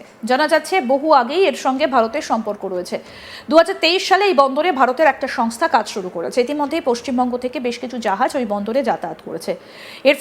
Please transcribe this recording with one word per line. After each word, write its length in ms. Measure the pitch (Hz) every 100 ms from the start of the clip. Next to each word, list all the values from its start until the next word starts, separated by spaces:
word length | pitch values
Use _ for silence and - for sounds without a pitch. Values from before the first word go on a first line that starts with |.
| - - 226
জানা 180 | 254 302
যাচ্ছে 220 | 311 311 381 240
বহু 160 | 277 311 294
আগেই 220 | 240 320 370
এর 60 | 254
সঙ্গে 220 | 285 262 302
ভারতের 300 | 254 226 - -
সম্পর্ক 320 | 233 220 202 196
রয়েছে। 240 | 180 175 214 - - - - -
দু 60 | 302
হাজার 160 | 339 381
তেইশ 200 | 330 370 370
সালে 140 | 370 403
এই 40 | 277
বন্দরে 280 | 277 262 339 269
ভারতের 300 | 247 247 311
একটা 140 | 262 262 -
সংস্থা 280 | 226 226 330
কাজ 120 | 262 -
শুরু 140 | - 185 180
করেছে। 220 | 165 -
ইতিমধ্যেই 380 | 247 294 285 320 330
পশ্চিমবঙ্গ 420 | 240 - 254 247 240
থেকে 140 | 247 294 240
বেশ 100 | 233
কিছু 140 | 254 254 226
জাহাজ 240 | 196 262 294
ওই 80 | 233
বন্দরে 280 | 202 202 226 233
যাতায়াত 320 | 165 175 170 -
করেছে। 260 | 160 - 165 - - - - 262
এর 60 | 285